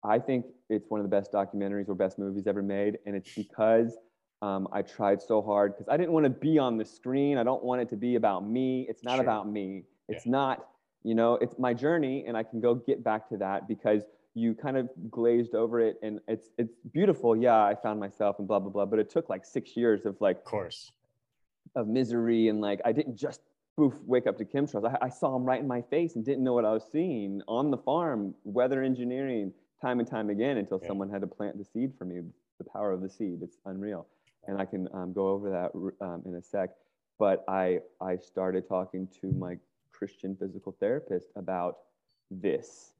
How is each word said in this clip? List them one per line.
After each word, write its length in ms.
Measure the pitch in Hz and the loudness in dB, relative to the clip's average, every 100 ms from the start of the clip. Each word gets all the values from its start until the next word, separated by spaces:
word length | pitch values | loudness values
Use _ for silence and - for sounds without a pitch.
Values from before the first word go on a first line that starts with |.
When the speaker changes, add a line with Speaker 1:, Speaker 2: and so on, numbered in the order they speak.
Speaker 1:
I 160 | - 110 | 2 0
think 280 | - 131 117 - _ | 2 -2 -2 -14 _
it's 180 | 110 - | -4 -2
one 120 | 107 | -4
of 40 | |
the 60 | 101 | 0
best 180 | 101 98 | 0 0
documentaries 560 | 104 98 101 101 101 98 | -2 -2 -2 -4 -4 -4
or 60 | |
best 240 | 92 95 - | 0 -2 0
movies 280 | 98 98 101 | -4 -2 -2
ever 160 | 101 | 0
made. 360 | 98 98 101 107 - | 0 0 0 -2 -6
And 80 | |
it's 160 | 101 - | -8 -8
because, 680 | - 101 - 110 113 117 117 _ _ _ _ | -10 -10 0 4 6 4 -2 _ _ _ _
um, 260 | 104 95 95 | -4 -4 -4
I 100 | 101 | -4
tried 380 | 98 - 104 98 | -6 0 2 2
so 200 | - 110 | 4 2
hard 340 | 104 101 101 98 | 4 4 4 2
'cause 120 | 98 | 0
I 80 | 143 | 0
didn't 160 | 175 | 4
wanna 180 | 160 147 | 4 4
be 280 | - 147 160 | 2 4 4
on 180 | 131 113 | 4 0
the 60 | |
screen. 520 | 107 - 127 135 143 139 | -4 -8 -2 2 2 2
I 40 | |
don't 200 | 117 131 | 2 0
want 180 | 123 127 | 0 0
it 60 | 117 | -2
to 60 | 110 | -2
be 180 | 123 | 0
about 320 | 120 110 92 101 | 2 2 0 -2
me. 360 | 120 131 127 127 | 0 0 0 -4
It's 140 | 110 | -8
not 120 | 123 127 | -2 0
Speaker 2:
Sure. 20 | |
Speaker 1:
about 280 | 127 107 101 | 2 0 -2
me. 360 | 104 95 95 85 _ - | -4 -4 -8 -14 _ -12
It's 60 | |
Speaker 2:
Yeah. 80 | 85 117 | -8 -2
Speaker 1:
not, 440 | 135 139 127 - _ _ _ | 0 2 -2 -8 _ _ _
you 120 | 113 | -2
know, 200 | 113 117 | 2 4
it's 240 | 120 120 - | 4 0 0
my 160 | 127 | -2
journey, 520 | 117 139 170 135 135 - | 0 2 2 0 -2 -4
and 100 | 117 | -4
I 60 | |
can 180 | 110 117 | -4 0
go 140 | 120 | 2
get 280 | 120 120 - | 2 0 -2
back 260 | 117 110 - | 0 -2 -4
to 80 | 104 | -4
that 280 | 95 98 - | -2 -2 -4
because 380 | 107 107 107 - _ _ | -2 2 2 2 _ _
you 200 | - 117 | -2 -2
kind 220 | 113 147 131 | 0 -2 -2
of 140 | 123 - 110 | -2 -8 -12
glazed 440 | 120 117 120 117 | 0 4 4 2
over 260 | 117 113 117 | 0 0 2
it, 180 | 113 - | 2 0
and 180 | 110 107 - | -6 -8 -4
it's, 220 | 110 - - | -6 -6 -6
it's 160 | 113 - 120 | -6 -6 -8
beautiful. 420 | 151 202 160 117 110 | 2 4 4 4 6
Yeah, 280 | 120 113 | 6 6
I 100 | 104 | 6
found 240 | 104 - 107 | 2 -2 -4
myself 400 | 101 - 104 101 | -6 -2 0 0
and 80 | 98 | 0
blah, 120 | 104 | 0
blah, 120 | 98 | 0
blah, 140 | 98 101 | -2 0
but 120 | 110 | 2
it 100 | 104 | 2
took, 200 | - 165 | 0 -2
like, 140 | 95 - | -6 -6
six 300 | 135 117 - | -8 -6 0
years 280 | 117 104 | 2 4
of, 160 | 110 95 | 0 0
like, 180 | 104 92 | 0 0
Speaker 2:
Of 60 | - | -4
course. 420 | 107 87 - - _ _ _ _ _ _ _ - | -6 -6 -12 -18 _ _ _ _ _ _ _ -10
Speaker 1:
of 140 | - 107 | -6 -2
misery, 600 | 120 123 117 117 117 110 | 0 0 0 2 4 4
and, 120 | 107 | 4
like, 200 | 104 101 | 0 0
I 80 | - | 0
didn't 240 | 135 143 110 | 0 -2 -4
just, 260 | 143 - _ _ _ - | -8 -8 _ _ _ 2
poof, 240 | 147 123 | 2 2
wake 220 | - 127 120 | 0 2 2
up 100 | 98 | -2
to 60 | |
chemtrails. 400 | 107 139 147 107 110 | -4 -2 -2 0 -2
I, 180 | 131 127 | 0 -4
I 20 | |
saw 240 | - 156 131 | -2 -2 0
'em 80 | |
right 160 | 127 127 | 0 0
in 60 | 139 | 0
my 160 | 123 | -4
face 340 | 120 147 170 120 | -2 0 0 -2
and 80 | |
didn't 180 | 113 139 | -2 0
know 100 | 131 | 2
what 100 | 120 | 4
I 80 | 110 | 4
was 120 | 110 - | 2 0
seeing 520 | 151 185 127 101 98 - | -2 -2 -2 -4 -6 -4
on 220 | 113 147 | 0 0
the 60 | 135 | 0
farm, 560 | - 151 170 123 101 - | 0 0 0 -2 -4 -6
weather 380 | 107 104 127 135 | -6 0 2 2
engineering, 680 | 135 127 123 127 135 120 98 - _ _ | 0 0 -2 -4 -4 -4 -4 -8 _ _
time 180 | 135 123 | -2 0
and 80 | 117 | 0
time 220 | 113 107 | -2 -2
again, 260 | 101 123 131 | 0 0 0
until 200 | 101 95 | -2 -4
Speaker 2:
Yeah. 0 | |
Speaker 1:
someone 300 | 85 98 98 | -4 -4 -4
had 100 | 101 | -4
to 40 | 95 | -6
plant 320 | - 104 101 | -6 -8 -8
the 60 | |
seed 300 | 98 110 131 135 | -10 -4 -4 -4
for 60 | 90 | -10
me. 160 | 87 85 - _ _ | -10 -12 -16 _ _
The 60 | |
power 280 | - - 104 | -14 -4 -2
of 100 | 92 | -2
the 60 | 92 | -6
seed, 320 | - 104 87 | -6 -6 -6
it's 160 | 85 _ - | -10 _ -12
unreal. 400 | 95 101 92 82 _ _ _ - | -8 -6 -8 -12 _ _ _ -8
And 80 | 98 | -6
I 60 | |
can, 240 | 95 95 92 | -4 -4 -6
um, 180 | 95 90 | -6 -6
go 160 | 90 98 | -2 0
over 220 | 98 101 | 0 -2
that, 220 | 92 90 - 95 - | -2 -4 -4 -8 -8
um, 220 | 95 85 | -8 -8
in 100 | 95 90 | -8 -12
a 40 | |
sec. 320 | - 101 92 - _ _ _ _ | -6 -4 -4 -6 _ _ _ _
But 260 | 101 95 - | 2 2 0
I, 340 | 95 92 90 - _ | 0 2 0 -2 _
I 160 | 92 92 | -4 -4
started 500 | - - 92 92 90 | -4 -4 0 0 0
talking 400 | 92 92 92 92 _ | -4 -4 -6 -8 _
to 100 | 95 | -4
my 260 | 95 90 87 _ _ _ | -4 -4 -10 _ _ _
Christian 440 | _ 98 - 95 95 | _ -10 -8 -10 -6
physical 360 | 98 87 - | -8 -8 -14
therapist 580 | 92 101 131 - 92 - - | -4 -2 -2 -2 -6 -6 -14
about 440 | 92 92 87 - _ _ _ _ _ | -6 -4 -4 -6 _ _ _ _ _
this. 640 | 95 95 69 - - - _ | -6 -2 -2 -4 -20 -20 _